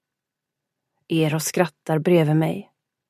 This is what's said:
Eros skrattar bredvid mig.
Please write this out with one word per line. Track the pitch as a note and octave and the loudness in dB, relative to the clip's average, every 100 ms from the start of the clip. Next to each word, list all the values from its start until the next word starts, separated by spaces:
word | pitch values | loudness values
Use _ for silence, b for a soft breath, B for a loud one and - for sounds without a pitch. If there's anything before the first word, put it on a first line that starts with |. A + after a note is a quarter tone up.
| _ _ _ _ _ _ _ _ _ _ - | _ _ _ _ _ _ _ _ _ _ -4
Eros | E3 D#3 D#3+ | -2 0 -2
skrattar | - - F3 _ - D#3 | -4 -2 -2 _ -4 -2
bredvid | E3 F3 D3+ D#3 | 2 2 4 0
mig. | D#3+ F#3+ - _ _ _ _ | 0 -4 -12 _ _ _ _